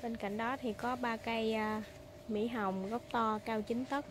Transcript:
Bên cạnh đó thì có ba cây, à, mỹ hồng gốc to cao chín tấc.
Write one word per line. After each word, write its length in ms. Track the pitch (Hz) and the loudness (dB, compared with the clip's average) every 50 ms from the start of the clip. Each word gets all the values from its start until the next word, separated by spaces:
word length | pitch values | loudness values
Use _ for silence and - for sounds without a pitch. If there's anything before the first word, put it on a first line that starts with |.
| - | -4
Bên 140 | 240 233 220 | -4 -4 -2
cạnh 200 | 226 202 202 208 | -2 -2 -2 0
đó 200 | 226 233 262 269 | 0 0 0 0
thì 120 | - 247 208 | 0 -2 -2
có 220 | - - 240 254 | 0 0 -2 0
ba 220 | 247 247 240 226 226 | 0 0 0 0 0
cây, 360 | - 233 226 226 226 220 220 | -2 0 0 2 2 2 2
à, 280 | 220 214 214 214 214 214 - - - - - - - - - | 2 2 2 0 0 -2 -6 -10 -16 -16 -16 -16 -16 -6 -2
mỹ 200 | 220 208 214 240 | 2 2 2 2
hồng 420 | 233 240 208 190 190 190 190 196 | 2 2 2 2 2 2 0 0
gốc 120 | 220 240 240 - | -2 -2 -2 0
to 280 | - 240 226 220 214 214 214 | 2 4 4 4 4 2 0
cao 160 | - 226 214 | 0 0 0
chín 240 | 208 - 233 240 254 | 0 0 0 0 0
tấc. 200 | 269 277 285 285 - | 0 0 -2 -2 -4